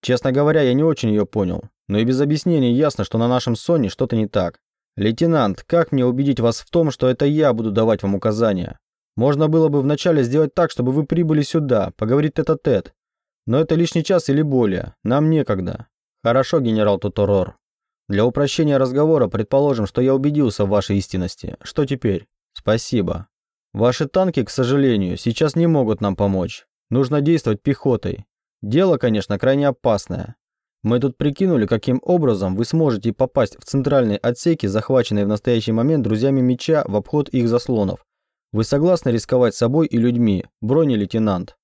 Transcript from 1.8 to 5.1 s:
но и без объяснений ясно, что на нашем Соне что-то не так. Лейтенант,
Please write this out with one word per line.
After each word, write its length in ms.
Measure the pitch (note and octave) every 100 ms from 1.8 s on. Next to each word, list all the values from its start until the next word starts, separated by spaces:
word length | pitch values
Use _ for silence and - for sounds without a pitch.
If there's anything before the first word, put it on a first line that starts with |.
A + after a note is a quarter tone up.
| -
но 80 | G2+
и 80 | A#2
без 160 | B2+
объяснений 520 | C#3+ D3 F#3 D#3+ B2+
ясно, 300 | A#2+ D3+ -
что 140 | G2+ A2+
на 100 | A#2
нашем 280 | B2 B2 A2+
Соне 340 | - E3+ G#2
что-то 260 | - C3 A2+
не 120 | G#2+
так. 320 | G#2 F2 - _ _ _ -
Лейтенант, 680 | G#2